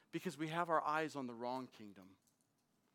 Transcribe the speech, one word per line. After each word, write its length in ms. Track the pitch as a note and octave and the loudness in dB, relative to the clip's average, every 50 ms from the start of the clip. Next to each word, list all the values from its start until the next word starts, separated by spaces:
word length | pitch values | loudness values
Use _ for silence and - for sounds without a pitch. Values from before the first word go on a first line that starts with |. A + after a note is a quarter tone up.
| - _ | -12 _
because 240 | - E3 - F#3 D3 | -6 -4 -4 -4 -4
we 120 | C#3 D#3+ D#3+ | -2 -2 0
have 240 | D#3 E3+ F3 E3 | 2 2 2 4
our 120 | E3 D#3 - | 4 4 4
eyes 320 | D3+ D3+ D#3 D#3+ D3 - | 4 4 2 2 0 0
on 120 | C#3 C3+ A#2+ | -2 -4 -4
the 60 | A#2+ | -4
wrong 340 | A2+ A#2+ B2 B2+ C3 B2+ B2 - - | -4 -2 -2 -2 -2 -4 -6 -10 -12
kingdom. 280 | A2 G#2 G2 G2 F#2 F#2+ F#2+ - _ _ _ _ _ _ _ _ _ _ _ _ _ _ _ | -14 -14 -14 -16 -18 -20 -20 -20 _ _ _ _ _ _ _ _ _ _ _ _ _ _ _